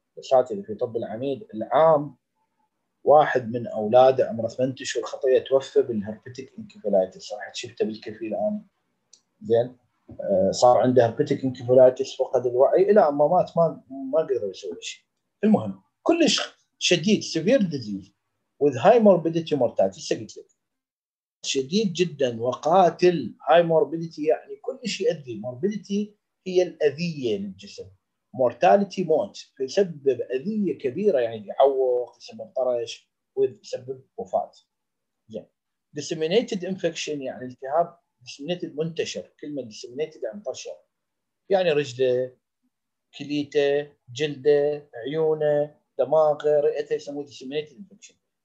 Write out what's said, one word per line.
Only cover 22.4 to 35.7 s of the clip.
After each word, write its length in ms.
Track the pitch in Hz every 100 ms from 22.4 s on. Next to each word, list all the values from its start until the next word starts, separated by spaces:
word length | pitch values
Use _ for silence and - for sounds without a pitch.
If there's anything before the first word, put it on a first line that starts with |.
وقاتل، 960 | 120 123 151 185 175 - 180 170 117 -
high 240 | - 170 170
morbidity 540 | 160 135 165 165 156
يعني 360 | 151 - - -
كل 280 | 480 262 226
شيء 180 | - 160
يؤذي، 340 | 156 127 101
morbidity 680 | 123 123 196 214 - 202 208 _ _ _ 185
هي 160 | 180
الأذية 720 | 180 - 151 139 175 147 120 98
للجسم، 480 | 101 95 101 - - _ _ _ _ 127
mortality 640 | 123 - 175 202 190 -
موت، 380 | 160 151 101 - - -
فيسبب 680 | 131 190 190 147 135 123
أذية 560 | - 127 170 220 185 -
كبيرة، 420 | 131 135 208 143
يعني 280 | 113 113 101
يعوق، 720 | - 139 135 131 123 120 _
يسبب 340 | - 113 110 131
طرش، 560 | 123 120 113 - _ _ _ 131
ويسبب 640 | 131 107 - 123 123 127 _ -
وفاة. 340 | 95 98 - _ _ _ _ _ _ _ _
زين. 180 | 107 - _ _